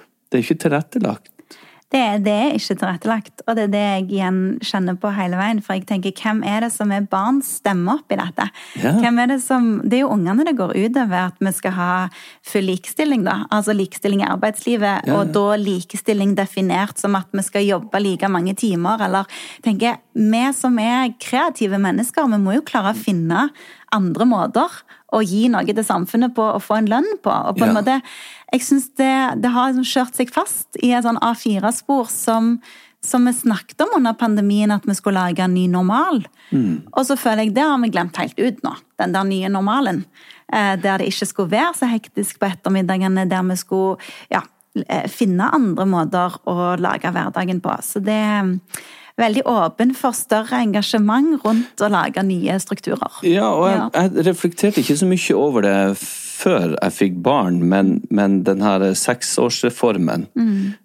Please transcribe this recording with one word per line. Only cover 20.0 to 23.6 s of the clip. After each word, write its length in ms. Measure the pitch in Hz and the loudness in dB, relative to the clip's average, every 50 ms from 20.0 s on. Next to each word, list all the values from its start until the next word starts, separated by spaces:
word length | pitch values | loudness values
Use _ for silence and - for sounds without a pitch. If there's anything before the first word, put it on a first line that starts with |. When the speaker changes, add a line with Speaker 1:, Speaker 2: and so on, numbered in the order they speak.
| _ _ - | _ _ -2
Speaker 2:
vi 300 | 220 214 214 226 233 254 277 | 0 2 2 2 2 2 0
som 240 | 262 - - 254 240 220 | -2 0 0 0 2 2
er 340 | 220 233 240 262 262 240 - - | 2 0 0 0 0 -2 -4 -8
kreative 580 | - - 247 269 330 330 - - 220 190 196 196 | -6 -2 0 0 0 0 0 -2 -2 0 0 0
mennesker, 480 | 196 185 185 202 247 - - 320 294 | 2 2 0 0 -2 -2 0 0 0
vi 160 | 240 214 208 | 2 2 2
må 140 | 196 190 214 302 | 2 2 2 0
jo 40 | |
klare 280 | 302 - - 226 185 202 | 0 -2 -2 -2 0 -2
å 80 | 226 214 | -2 -2
finne 520 | - 208 185 165 165 165 170 214 285 294 - - | -2 -2 0 0 0 0 2 0 0 0 -4 -8